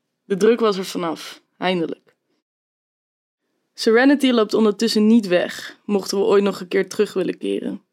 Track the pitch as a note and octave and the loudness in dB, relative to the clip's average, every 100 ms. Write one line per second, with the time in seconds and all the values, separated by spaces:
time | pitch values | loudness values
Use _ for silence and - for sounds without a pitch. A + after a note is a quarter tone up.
0 | _ _ - F#3+ G#3+ A#3+ A3+ G3 F#3 F3+ | _ _ -8 0 2 4 2 -2 -6 -6
1 | E3+ D3 - - _ - F3+ F#3 D#3 - | -6 -8 -12 -20 _ -6 -2 -2 -4 -8
2 | _ _ _ _ _ _ _ _ _ _ | _ _ _ _ _ _ _ _ _ _
3 | _ _ _ _ _ _ _ - A#3+ A3+ | _ _ _ _ _ _ _ -6 2 4
4 | C4+ C#4+ C4+ A#3+ G#3 - A3 G3+ A#3 G#3 | 4 4 2 2 2 2 2 2 0 2
5 | G#3+ A#3 G3 F3 - - - - - G3+ | 4 4 4 0 -2 -8 -16 -14 -4 -4
6 | F#3+ G3+ F#3+ G3+ G3+ F#3+ F3+ F#3+ F#3+ - | -2 -2 2 2 2 -2 -4 -4 -2 -2
7 | G3+ G3 E3 - G2 G2 - G3 _ | -2 -2 -4 -4 -4 -4 -6 -10 _